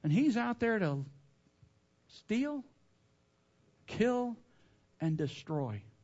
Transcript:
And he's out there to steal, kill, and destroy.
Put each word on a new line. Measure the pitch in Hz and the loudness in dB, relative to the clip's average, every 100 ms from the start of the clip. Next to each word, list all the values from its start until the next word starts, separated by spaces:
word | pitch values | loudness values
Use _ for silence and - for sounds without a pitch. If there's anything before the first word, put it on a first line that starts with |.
And | 156 | 2
he's | 160 294 226 | 4 4 2
out | 240 233 | 0 0
there | 233 220 | 0 2
to | 170 139 139 - - _ _ _ - _ _ _ _ | 2 0 -4 -12 -20 _ _ _ -20 _ _ _ _
steal, | - - 226 285 294 - _ _ _ _ _ _ _ _ _ _ _ - | -20 -4 -2 -2 -4 -10 _ _ _ _ _ _ _ _ _ _ _ -14
kill, | - 233 247 247 226 - - _ _ _ _ | 0 0 2 -2 -6 -16 -20 _ _ _ _
and | 160 156 | -2 0
destroy. | 147 - - 156 131 104 - - | -2 -4 -6 -4 -4 -6 -12 -20